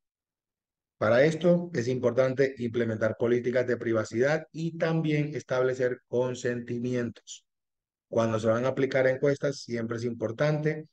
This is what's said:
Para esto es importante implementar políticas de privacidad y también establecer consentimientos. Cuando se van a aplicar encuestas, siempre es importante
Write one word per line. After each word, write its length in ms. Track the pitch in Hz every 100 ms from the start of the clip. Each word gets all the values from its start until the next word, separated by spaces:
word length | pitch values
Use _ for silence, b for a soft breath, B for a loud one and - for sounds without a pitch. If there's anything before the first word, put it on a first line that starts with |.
| _ _ _ _ _ _ _ _ _ -
Para 260 | 110 117
esto 480 | 151 160 175 175 175
es 140 | - 117
importante 680 | 131 123 117 131 131 139 -
implementar 600 | 120 117 113 110 110 110
políticas 500 | 117 123 123 123 120
de 100 | 117
privacidad 720 | 113 110 107 110 135 160 160
y 260 | 156 165 165
también 580 | 170 165 156 147 147 147
establecer 680 | - 127 127 131 123 123 _
consentimientos. 1400 | 120 127 123 123 120 120 120 123 127 117 - - - _ _ _ _ _ _ _
Cuando 320 | 113 113 110
se 80 | 113
van 180 | 113 131
a 40 |
aplicar 380 | 127 135 135 131
encuestas, 540 | 131 147 139 147 139
siempre 360 | - 117 113 117
es 60 |
importante 840 | 120 117 110 110 147 151 156 156 151